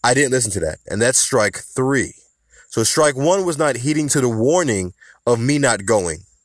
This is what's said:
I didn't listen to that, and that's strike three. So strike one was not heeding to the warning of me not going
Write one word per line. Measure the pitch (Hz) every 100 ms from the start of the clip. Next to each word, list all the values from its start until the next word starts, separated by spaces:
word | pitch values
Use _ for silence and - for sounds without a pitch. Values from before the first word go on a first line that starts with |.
I | 120
didn't | 127 139
listen | 127 110
to | 98
that, | 80 - -
and | 101
that's | 120 -
strike | - 127 104 -
three. | - - 135 139 92 - _ _ _ _ _
So | -
strike | 113 - 151 131
one | 147 196
was | 180 147
not | 156 120
heeding | 131 151 151
to | 147
the | 123
warning | 110 120 175 156 101 90 - - _ -
of | 117
me | 120 147
not | 139 107 98
going | 107 87 78 - _